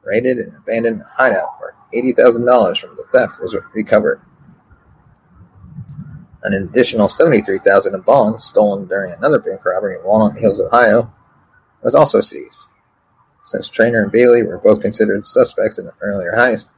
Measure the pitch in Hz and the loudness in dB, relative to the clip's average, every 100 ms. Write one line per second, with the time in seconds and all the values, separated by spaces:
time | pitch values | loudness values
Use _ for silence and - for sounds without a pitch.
0 | - 104 127 123 - - - 113 117 110 | -4 -2 -2 -4 -6 -14 -6 -2 -2 -4
1 | - - 131 98 90 - - - _ 113 | -12 0 0 0 -4 -10 -16 -16 _ -4
2 | 127 120 123 117 120 123 98 85 - - | -2 4 4 4 2 4 2 -2 -8 -18
3 | - 127 120 - 92 95 - 110 107 107 | -2 0 0 -6 -10 -10 -10 -10 0 2
4 | 98 - _ _ _ _ _ _ _ _ | 2 -4 _ _ _ _ _ _ _ _
5 | _ _ _ _ - _ - - - - | _ _ _ _ -20 _ -20 -20 -20 -18
6 | - - - - 98 98 151 127 127 117 | -20 -20 -20 -10 -6 -6 -4 0 0 2
7 | 101 - 165 120 107 95 - 98 98 95 | 0 2 2 2 0 -2 2 2 2 -4
8 | 92 135 107 110 - - 104 98 92 95 | 2 2 2 -2 -4 0 0 -2 -6 -6
9 | 95 87 143 139 - 95 90 92 101 92 | -8 -4 -2 0 -2 -6 -4 -4 -4 -8
10 | 90 110 107 - 110 101 95 117 117 113 | -2 2 2 0 -2 0 0 4 4 4
11 | 120 _ _ _ _ _ _ _ - 135 | 0 _ _ _ _ _ _ _ 0 2
12 | 147 104 - - - - - _ _ _ | 4 2 -2 -6 -14 -18 -20 _ _ _
13 | _ _ _ _ - - - - 113 117 | _ _ _ _ -10 -10 -10 0 2 2
14 | 101 110 123 120 107 - - 107 107 110 | 0 4 6 4 2 0 2 2 0 -2
15 | 107 98 - - 123 - 110 - 90 _ | -2 -2 -2 0 0 0 -4 -4 -14 _
16 | 104 101 87 110 123 110 - | -8 -6 -4 0 0 0 -6